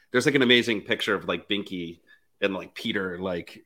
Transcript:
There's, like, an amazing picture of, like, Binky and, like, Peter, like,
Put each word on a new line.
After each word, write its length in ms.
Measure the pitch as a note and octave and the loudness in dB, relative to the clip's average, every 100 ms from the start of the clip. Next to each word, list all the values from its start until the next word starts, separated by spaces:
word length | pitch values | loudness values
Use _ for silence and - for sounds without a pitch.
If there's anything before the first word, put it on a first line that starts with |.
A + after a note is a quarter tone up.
| _ | _
There's, 140 | B2 C#3+ | 2 4
like, 100 | C3+ | 4
an 60 | |
amazing 400 | A#2+ A#2+ A2+ G#2 | 6 6 4 -2
picture 320 | - A2 - F#2+ | -2 -2 0 -2
of, 100 | F2 | 0
like, 240 | F2+ - | -4 -2
Binky 500 | G2+ F#2+ F2+ E2+ E2+ _ - _ - | -4 -4 -8 -8 -12 _ -20 _ -4
and, 140 | G2+ | -2
like, 200 | F#2+ E2+ - | -2 -8 -8
Peter, 440 | A2+ G#2 F#2 F2 | -4 -2 -4 -4
like, 440 | F#2+ F2 - - | -4 -4 -8 -16